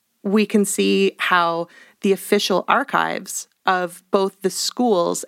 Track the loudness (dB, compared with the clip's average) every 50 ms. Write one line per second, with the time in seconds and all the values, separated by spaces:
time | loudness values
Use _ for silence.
0 | _ _ _ _ -4 0 2 2 2 2 2 0 0 0 0 -2 0 0 2 2
1 | 2 0 0 -2 -2 0 2 2 2 0 -2 -4 -6 -8 -12 -20 -20 -20 _ _
2 | 0 0 0 0 0 0 0 0 2 0 0 0 2 2 0 0 0 0 0 0
3 | 0 0 -4 -6 -8 -10 -12 -12 -12 -14 _ _ _ -2 0 0 -2 -6 -8 -14
4 | _ _ 0 0 0 0 -4 _ -4 -4 -4 -2 -6 -6 -2 -2 0 2 2 2
5 | 2 0 -2 -4 -8